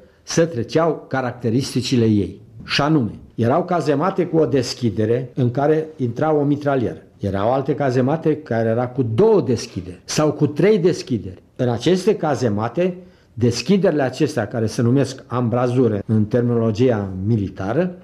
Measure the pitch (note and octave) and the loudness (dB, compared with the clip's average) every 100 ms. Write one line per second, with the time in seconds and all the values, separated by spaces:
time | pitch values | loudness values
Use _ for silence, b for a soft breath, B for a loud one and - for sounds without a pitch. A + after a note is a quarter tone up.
0 | B B - - E3 A#2+ G#2+ D#3 E3+ C#3+ | B B -4 0 0 -2 -2 0 0 -2
1 | - C3 B2 - A#2+ A#2+ C3 C3 A#2 B2 | -6 -4 -4 -4 -2 -2 -2 -4 0 2
2 | A2 G#2 F2+ - - - - - C#3+ D#3+ | 4 2 0 -6 -18 -20 -4 -2 2 2
3 | G#2 - - - A2+ D#3 F3+ F3 C#3+ C#3 | 0 -6 -14 -2 0 0 0 -2 0 0
4 | F#3 F#3+ F3+ D#3+ C#3 C3 A#2+ - A#2+ F#2+ | 0 -2 0 2 2 0 -2 -2 -4 0
5 | G#2+ B2 C3+ - A#2+ B2 D3 D#3 D#3 - | 0 0 -2 -2 0 0 2 0 -2 -6
6 | A#2+ A2 D#3 D3+ C#3+ C#3+ C#3+ C3+ G2+ D#2+ | -6 -2 0 2 0 0 0 0 -2 -6
7 | - _ G2 G2 G#2+ C#3 C#3 B2+ C#3 B2+ | -14 _ -4 0 0 0 0 -2 0 2
8 | B2+ D#3+ E3 D3 - A#2 A2+ A2+ B2 C#3 | 2 0 0 -2 -2 0 0 0 -2 -2
9 | A2+ A2+ A3 G3+ B2+ A#2 - F#2+ F2 F2+ | 0 2 4 4 2 -2 -4 -10 -12 -16
10 | - - - - C3+ - G3 G#3+ E3+ - | -6 0 0 2 0 2 2 4 2 0
11 | - A2+ F#2 F#2 - - B2 A#2 D#3+ F#3 | -2 -6 -6 -14 -18 -4 -2 0 2 2
12 | G3 F#3+ D#3+ A#2+ B2+ G#2 A#2 E3+ F3+ F3+ | 2 0 0 0 0 0 -2 -2 -2 -4
13 | B B B A2+ A#2 A#2+ - G3 F#3 D3+ | B B B 0 0 0 2 2 2 2
14 | B2+ - D3+ A#2+ G2+ A#2+ A2 - A#2 C#3 | -2 0 -2 0 -4 -2 -2 0 2 2
15 | B2+ - - A#2+ A#2+ A#2+ B2+ B2+ A#2 G#2 | 0 -4 -6 -2 0 0 0 2 2 0
16 | - A2 G#2+ B2 A#2+ A#2 A2+ G2 B2+ A2 | 0 0 2 0 2 2 0 2 2 2
17 | G2 F#2 G2+ A2+ G2 - F#2+ C3+ F#3 F3+ | -2 -4 0 0 -2 -6 -4 -2 -2 -6